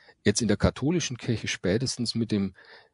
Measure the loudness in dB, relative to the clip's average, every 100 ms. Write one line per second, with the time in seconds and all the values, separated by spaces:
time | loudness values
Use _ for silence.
0 | -18 _ 0 2 2 4 2 2 0 0
1 | -2 -6 -4 -4 -4 -4 0 0 0 -4
2 | -4 -2 0 0 0 -4 -20 -20 -20